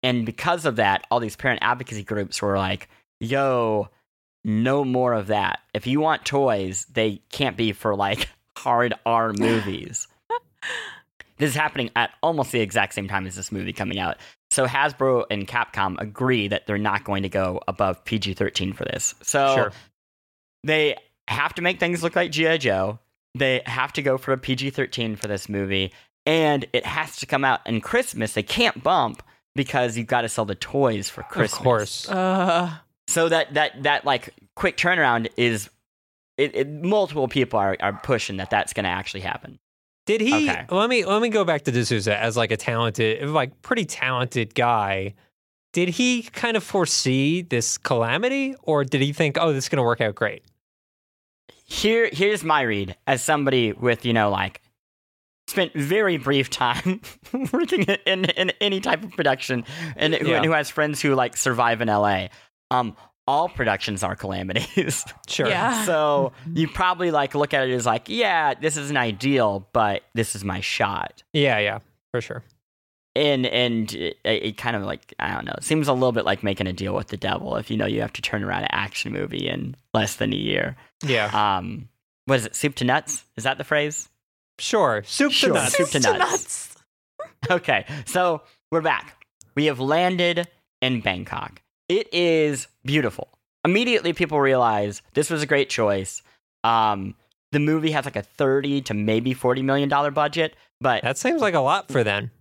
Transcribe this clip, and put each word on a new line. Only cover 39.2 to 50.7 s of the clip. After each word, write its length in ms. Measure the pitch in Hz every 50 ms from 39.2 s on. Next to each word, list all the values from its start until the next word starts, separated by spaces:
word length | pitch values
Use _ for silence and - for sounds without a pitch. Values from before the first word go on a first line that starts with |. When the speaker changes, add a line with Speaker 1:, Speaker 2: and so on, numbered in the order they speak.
| 90
Speaker 1:
happen. 360 | 90 - - - - - - _ _ _ _ _ _ _ _ _
Speaker 3:
Did 160 | - 208 226
he, 300 | 214 240 294 302 302 285
Speaker 1:
Okay. 160 | - - - -
Speaker 3:
let 200 | 175 185 208 240
me, 160 | 254 240 185
let 160 | 175 196 214 233
me 80 | 240
go 120 | 214 220 196
back 200 | 170 160 147 -
to 60 | - 123
D'Souza 420 | 120 120 - 123 110 98 107 104 104
as, 180 | 110 117 110
like, 140 | 120 117 110
a 80 | 110 107
talented, 680 | - - 120 113 117 113 104 - 117 110 110 110 139 143
like, 320 | 151 156 131 131 - _ _
pretty 240 | - 254 233 190
talented 680 | 147 - - - 127 131 123 127 123 - 127 113 107 -
guy. 600 | - 120 120 120 110 104 98 98 95 95 101 98 _ _ _ _ _ _ _ _ _ _ _ -
Did 160 | 175 180 180
he 340 | 170 - 247 247 247 240 220
kind 320 | - - - - 233 226
of 60 | 220 -
foresee 760 | - - 202 175 - - - - 135 127 135 135 143 165 180
this 380 | 180 175 - 120 113 - - -
calamity, 760 | _ - 139 120 117 117 123 160 220 247 269 277 269 269 269 - _
or 220 | - 156 147 139
did 160 | 131 - 139
he 140 | 135 143 143
think, 240 | - 165 147 135 160
"Oh, 140 | 170 165 147
this 100 | 135 131
is 40 | -
gonna 120 | - 143 123
work 200 | 117 120 113 120
out 120 | 107 101
great"? 280 | - 113 104 101 - _ _ _ _ _ _